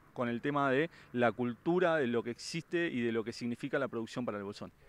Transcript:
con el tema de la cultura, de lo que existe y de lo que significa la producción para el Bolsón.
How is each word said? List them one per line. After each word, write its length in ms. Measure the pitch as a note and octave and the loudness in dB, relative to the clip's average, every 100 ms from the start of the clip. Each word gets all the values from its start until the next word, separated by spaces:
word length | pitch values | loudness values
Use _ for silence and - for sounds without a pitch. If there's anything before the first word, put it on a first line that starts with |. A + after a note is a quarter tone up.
| - | -14
con 140 | - A#2+ | -4 -2
el 140 | A#2+ | 0
tema 300 | C#3+ C#3+ C#3 | 0 2 4
de 180 | C3 E3 - - | 4 2 -4 -8
la 180 | B2 A#2+ | 4 4
cultura, 680 | G#2+ B2 A2+ E3 F3+ F3+ D#3+ | 4 -2 -2 0 4 4 4
de 100 | B2 | 2
lo 160 | A#2 | 0
que 80 | A2 | -2
existe 560 | A#2 - E3 - E3+ E3+ | -8 -8 -8 -4 -2 0
y 140 | C3 | 0
de 100 | A#2 | 0
lo 120 | A2+ | 0
que 80 | A2 | -4
significa 460 | - A#2+ A#2+ C#3 D3 | -6 -6 -6 -2 -2
la 100 | B2 | -2
producción 380 | A#2 A2+ - A#2+ | -4 -6 -6 -4
para 120 | G#2 | -4
el 60 | |
Bolsón. 280 | G2+ G#2 G2 - | -6 -8 -12 -16